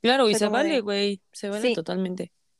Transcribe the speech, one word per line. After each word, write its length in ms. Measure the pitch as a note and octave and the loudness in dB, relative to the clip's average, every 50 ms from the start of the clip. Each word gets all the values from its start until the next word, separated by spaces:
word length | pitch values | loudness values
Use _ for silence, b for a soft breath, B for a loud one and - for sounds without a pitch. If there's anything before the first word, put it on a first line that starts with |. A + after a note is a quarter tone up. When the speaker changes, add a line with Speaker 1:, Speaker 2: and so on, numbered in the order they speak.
| - | 2
Speaker 1:
Claro, 220 | A3+ B3+ C4+ C4 | 2 4 4 4
Speaker 2:
O 40 | G#3+ | 4
Speaker 1:
y 40 | G#3 | 4
Speaker 2:
sea, 60 | A3 | 2
Speaker 1:
se 40 | G#3 | 2
Speaker 2:
como 120 | G#3 G#3 A#3+ | 2 2 0
Speaker 1:
vale, 160 | D4 E4 D#4+ | 0 2 0
Speaker 2:
de 60 | C4 G#3 | 0 0
Speaker 1:
güey, 400 | G#3 G3+ G3+ G3+ G3+ G3+ G3 _ _ _ | -2 -2 -2 0 -2 -2 -4 _ _ _
se 160 | - - G3+ | -10 -8 -6
vale 200 | G3+ G#3+ G#3+ B3 | -6 -2 0 0
Speaker 2:
Sí. 60 | A#3 | 0
Speaker 1:
totalmente. 580 | F3+ E3 - F3+ F#3 F#3+ F3+ F3+ F#3 F3+ F3 _ _ _ _ _ _ | 0 -4 -4 -4 -4 -4 -4 -4 -8 -10 -12 _ _ _ _ _ _